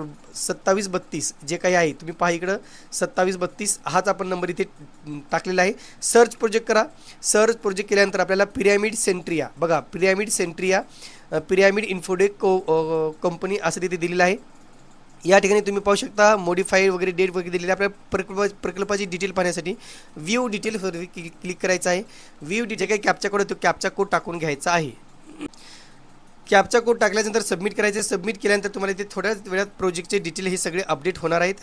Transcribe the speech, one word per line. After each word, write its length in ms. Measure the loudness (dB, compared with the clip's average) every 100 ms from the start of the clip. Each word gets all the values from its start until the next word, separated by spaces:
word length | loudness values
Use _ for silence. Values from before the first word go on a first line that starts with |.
| -10 -12 -16 -8
सत्तावीस 520 | -6 -2 0 0 0
बत्तीस 460 | -6 -6 -8 -8 -8 -8
जे 100 | -2
काही 180 | 2 4
आहे, 160 | 2
तुम्ही 220 | -2 -10
पहा 160 | -2 -2
इकडं 280 | 0 -2 -6 -8 -20 -12
सत्तावीस 440 | -6 -4 0 -2 -2
बत्तीस 420 | -6 -4 -6 -6 -2
हाच 220 | 0 0
आपण 200 | 0 -2
नंबर 220 | -4 -4
इथे, 140 | -4
अं, 560 | -6 -10 -20 -18 -14 -14 -4
टाकलेला 300 | -4 0 2
आहे. 120 | 0 -2 -12 -8
सर्च 340 | 4 6 6 4
प्रोजेक्ट 320 | -2 0 2
करा. 160 | 2 2 -4 -20 -8
सर्च 340 | 0 4 4 2
प्रोजेक्ट 320 | -2 -4 2
केल्यानंतर 300 | 4 4 2
आपल्याला 240 | 2 2
पिरॅमिड 520 | 0 2 2 4 2 -2
सेंट्रिया, 520 | -2 -2 -2 -4 -4 -4
बघा 220 | 0 0
पिरॅमिड 500 | -2 0 2 2 0
सेंट्रिया, 520 | -2 -4 -4 0 0 -2 -12 -20 -20 -6
अं, 80 | -6
पिरॅमिड 460 | 0 4 6 4 -2
इन्फोडेक 520 | -4 -2 2 2 2
को-, 220 | 2 2
अं, 520 | 2 0 2 0 -2 -2
कंपनी 340 | -4 -2 -4 -2
असं 180 | -2 -2
तिथे 160 | -4 -2
दिलेलं 260 | -2 2
आहे. 320 | 2 2 -6 -20 -20 -20 -20 -20 -20 -6 4
या 140 | 6
ठिकाणी 220 | 6 4
तुम्ही 200 | 2 0
पाहू 140 | 2 2
शकता 420 | 0 4 6 6
मॉडिफाईड 540 | 2 0 2 4 4
वगैरे 200 | 2 0
डेट 180 | 0 0
वगैरे 200 | 0 -4
दिलेली 220 | -2 0
आहे. 0 |
आपल्याला 360 | 0 -2 -4 -6
प्रकल्प-, 440 | -6 -4 -2 -2 -2
प्रकल्पाची 440 | -8 -4 -2 -2 -4
डिटेल 260 | -4 -4
पाहण्यासाठी 420 | -2 -2 -2 -6 -8 -12 -20 -18 -12
व्ह्यू 320 | -2 -2 0
डिटेलवर 420 | -4 -4 -4 -4
क्लिक, 420 | -6 -10 -12 -14 -10
क्लिक 160 | -10 -4
करायचं 320 | -2 0 0
आहे. 140 | -2 -4 -14 -20 -14
व्ह्यू 240 | -6 -4 -4
डिटेल 220 | -4 -2
काही 140 | 0
कॅप्चा 280 | 0 -2 0
कोड 120 | -2
आहे, 80 | -2
तो 100 | 0
कॅप्चा 260 | 0 0 -2
कोड 180 | -2 0
टाकून 260 | -2 -2 -6
घ्यायचा 340 | -4 -4 0
आहे. 200 | 0 -2 -8 -20 -20 -20 -14 -14 -16 -20 -20 -20 -20 -20 -20 -20 -20 2
कॅप्चा 300 | 4 4 2
कोड 180 | 2 2
टाकल्यानंतर 440 | 2 0 -2 -2
सबमिट 340 | -2 -4 -4 -2
करायचं 240 | -2 -2
आहे. 100 | -4
सबमिट 280 | -4 -4 -2
केल्यानंतर 320 | 0 0 0
तुम्हाला 320 | -4 -4 -4
इथे 60 | -8
थोड्याच 300 | -4 -4 -4 -4
वेळात 180 | -2 -2
प्रोजेक्टचे 540 | -2 -4 -2 -2 -2
डिटेल 280 | -2 -6 -4
हे 100 | -4
सगळे 260 | -4 -4 -2
अपडेट 300 | -2 -4 -2
होणार 240 | 0 2
आहेत. 140 | 0 -2